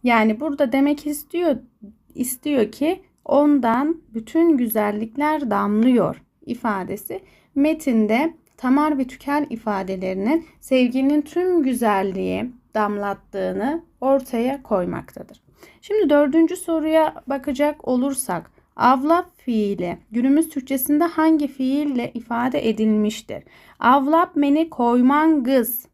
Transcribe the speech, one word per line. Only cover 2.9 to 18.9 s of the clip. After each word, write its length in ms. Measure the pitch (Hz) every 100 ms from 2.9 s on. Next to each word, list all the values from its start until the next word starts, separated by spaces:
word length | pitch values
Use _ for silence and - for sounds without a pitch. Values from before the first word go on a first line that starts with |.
| 381 _ _ -
"Ondan 760 | 277 294 285 240 233 294 339 _
bütün 440 | 226 220 320 339 285
güzellikler 920 | 240 214 208 208 220 269 302 311 269
damlıyor" 760 | 202 202 208 240 240 180 - _ _ -
ifadesi 800 | 247 233 202 180 196 - 370 - _ _ 277
metinde 760 | 294 311 277 226 208 226 320 - _ _
tamar 400 | 254 277 302 294
ve 100 | 254
tükel 400 | - - 285 294
ifadelerinin 960 | 226 - 202 185 185 185 190 208 330 330 _
sevginin 640 | - 262 247 254 269 302
tüm 420 | 294 349 370 349
güzelliği 880 | 269 240 233 202 196 185 185 185 247 - _
damlattığını 1080 | 220 208 208 202 196 _ 196 185 190 233 330 - _
ortaya 640 | 254 269 269 240 240 277
koymaktadır. 760 | - 202 180 - - - - - _ _ - _
Şimdi 280 | - 427 330
dördüncü 460 | 285 294 320 330 359
soruya 680 | - 320 311 320 311 - -
bakacak 600 | 277 269 254 294 294 -
olursak, 640 | 254 277 269 - 175 - _ _ -
"Avlap 600 | 240